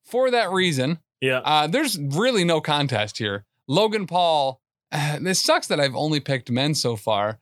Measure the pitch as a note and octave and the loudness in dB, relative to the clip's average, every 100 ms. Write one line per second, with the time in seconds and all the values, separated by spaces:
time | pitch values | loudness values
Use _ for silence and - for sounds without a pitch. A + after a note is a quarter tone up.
0 | - A#3+ C4 A#3+ G3 F#3 F#3 C3+ B2+ E3+ | -6 0 2 2 0 2 2 0 -2 -4
1 | _ - C3 B2+ C#3 D3+ D3+ A3+ D4 G3 | _ -4 -2 0 2 2 4 2 0 -2
2 | C#3+ C#3+ B3 A#3 E3+ D#3+ D#3 D3 C#3+ A2+ | -2 0 2 2 2 2 2 0 0 0
3 | G#2+ - G#2+ G2+ - _ - D3+ G#3+ G#3+ | -2 -4 -4 -6 -10 _ -2 2 2 0
4 | F#3+ F3 F3 D#3 C3+ B2 _ _ - D3 | -2 0 2 2 0 -4 _ _ -8 -4
5 | D3 D3 F3 F#3 - E4+ - E3 C#3 C3 | -2 -2 -2 0 2 0 0 0 0 0
6 | D3+ D3+ - C3+ - B2 C#3+ D3 B2 A2+ | -2 -2 -2 -4 -2 -2 0 0 -2 -4
7 | - G#2 G#2 A2 | -2 0 0 -4